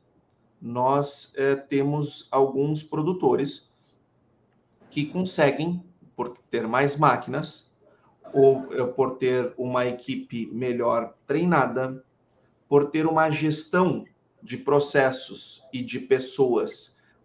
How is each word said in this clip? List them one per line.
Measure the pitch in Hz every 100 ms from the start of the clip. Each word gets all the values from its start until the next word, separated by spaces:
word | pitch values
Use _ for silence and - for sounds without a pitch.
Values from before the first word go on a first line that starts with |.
| _ _ _ _ _ -
nós, | 117 120 131 139 143 - - -
é, | 135
temos | 139 - 139 139 147 147 - -
alguns | 135 135 131 147 151
produtores | - 151 156 180 135 123 139 - - _ _ _ _ _ _ _ _ _ _ _ _
que | 151 147
conseguem, | 180 185 - 143 - 170 175 - _ -
por | - 123 - -
ter | 117 110
mais | 123 139 143
máquinas, | 147 120 - 139 156 - - _ _ _ _ _ -
ou, | 139 135 135 -
é, | 120
por | 123 131 127 -
ter | 127 127 120 -
uma | 123 123 123
equipe | 123 - 127 - 117 107
melhor | 113 127 120 117 117 113 - -
treinada, | 151 175 160 123 120 131 131 _ _ _ _ _ _ -
por | 143 143
ter | 156 160
uma | 160 160
gestão | 147 156 147 - 180 185 113 - _ _ _
de | 113 123
processos | - 143 143 143 131 127 - - - - -
e | 127
de | 120 123
pessoas | - 131 131 - 127 110 107 - - _ _ _